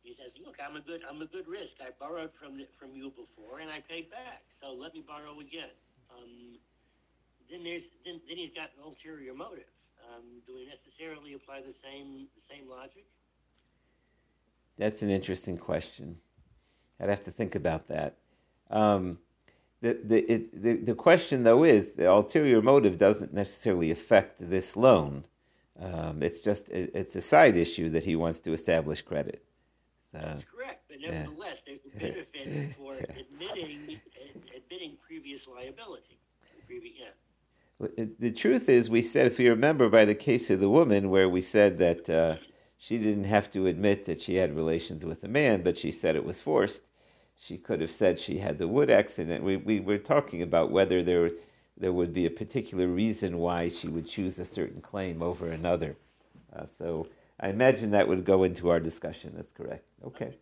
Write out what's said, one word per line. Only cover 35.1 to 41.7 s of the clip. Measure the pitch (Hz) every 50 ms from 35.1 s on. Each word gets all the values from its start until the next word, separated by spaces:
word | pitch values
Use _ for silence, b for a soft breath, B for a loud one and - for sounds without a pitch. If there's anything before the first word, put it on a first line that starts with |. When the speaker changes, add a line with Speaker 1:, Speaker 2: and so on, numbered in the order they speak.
| 160 160 135 143 143 135 -
Speaker 1:
liability. | 135 127 123 127 131 135 - 233 - - - _ _ _ _ _ _ _ _ _ _ _ - - _
Previ-, | 123 123 113 120 - 135
yeah. | 123 107 - _ _ _ _ _ _ _ _ _ _ _ _ _
Speaker 2:
Well, | - - -
it, | - 113 110 113 -
the | 117 117
truth | 117 - - - 269 240 - -
is, | 131 120 113 113
we | 113 117
said, | 120 113 - 135 131
if | 123 123 -
you | 123 120
remember | 117 110 131 151 160 139 123 110
by | 98 113 107
the | 104 104
case | - - 143 117 120 120 -
of | 101 92
the | 98 98
woman | 110 156 170 127 104 101 98 95
where | 95 95 95 92
we | 90 92
said | 90 - - 107 104 101